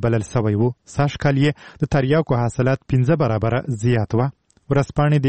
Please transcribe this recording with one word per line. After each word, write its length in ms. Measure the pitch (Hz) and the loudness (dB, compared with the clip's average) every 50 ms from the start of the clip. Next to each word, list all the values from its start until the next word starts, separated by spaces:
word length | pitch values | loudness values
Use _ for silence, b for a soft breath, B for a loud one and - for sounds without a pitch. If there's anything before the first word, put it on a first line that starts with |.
| 101 | 0
بلل 200 | 117 113 113 104 | 0 0 -2 -2
شوی 280 | - - 127 107 107 104 | -2 -4 -2 0 0 0
و، 160 | 101 113 127 127 _ _ - - | 0 0 -2 -2 _ _ -10 -4
سږ 180 | - 143 143 - - - | -2 -2 -2 -2 -2 -2
کال 140 | 147 139 135 | 0 0 2
یې 140 | 139 147 139 B B B B B 156 | 0 0 -2 B B B B B -4
د 100 | - - | -2 0
تریاکو 460 | 143 131 131 147 165 156 - 135 120 | 0 2 2 2 0 0 0 0 0
حاصلات 400 | 120 117 - - 123 131 135 - _ | 0 -2 -2 0 0 0 0 -2 _
پنځه 320 | - 131 127 127 127 170 151 156 | -2 0 0 2 2 2 2 2
برابره 400 | 113 110 107 - 117 113 127 - - 123 104 107 | 0 0 0 0 0 -2 -2 -2 -4 -6 -2 0
زیات 360 | 123 120 113 104 - - 110 | 0 2 0 0 0 0 0
وه. 80 | 127 135 - _ _ _ _ _ _ - | 0 -2 -4 _ _ _ _ _ _ -2
ورځپاڼې 480 | 135 143 127 - - - 147 147 151 147 | 0 0 0 -2 0 0 2 2 2 2
د 40 | 131 | 2